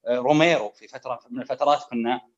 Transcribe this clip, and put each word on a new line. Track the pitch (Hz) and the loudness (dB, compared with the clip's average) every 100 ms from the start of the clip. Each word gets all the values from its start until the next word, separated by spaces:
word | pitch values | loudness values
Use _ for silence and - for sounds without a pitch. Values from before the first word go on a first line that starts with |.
| 117 | -2
آه، | 123 | -2
روميرو. | 127 151 170 151 104 | 2 4 4 2 -2
في | _ 110 | _ -18
فترة | 127 127 120 _ | -14 -10 -10 _
من | 123 | -12
الفترات | 120 127 143 147 - | -8 -2 0 0 -2
كنا | 120 117 127 _ | -4 -2 -4 _